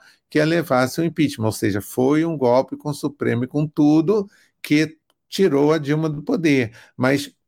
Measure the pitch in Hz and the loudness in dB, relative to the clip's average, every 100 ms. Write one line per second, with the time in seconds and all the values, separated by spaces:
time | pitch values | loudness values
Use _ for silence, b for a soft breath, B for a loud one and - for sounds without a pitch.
0 | b b _ 151 151 170 156 127 127 - | b b _ -2 0 0 0 0 0 -2
1 | 170 165 147 - 110 - 110 101 - - | -4 0 -2 -2 -4 -2 -2 -2 -4 -2
2 | 131 151 165 151 123 123 135 139 151 143 | 2 2 0 0 2 2 0 -6 -10 -6
3 | 147 - 120 117 127 143 156 - 147 156 | -6 -4 -2 -2 -2 -4 -4 2 4 4
4 | 160 214 202 b b b - 151 156 - | 2 0 -2 b b b -2 0 0 -6
5 | _ _ _ - 190 139 147 160 139 151 | _ _ _ 0 2 2 2 2 0 -2
6 | 160 147 - 262 160 139 113 B B B | -2 -6 -4 -2 2 2 0 B B B
7 | 127 139 - _ | 0 0 -2 _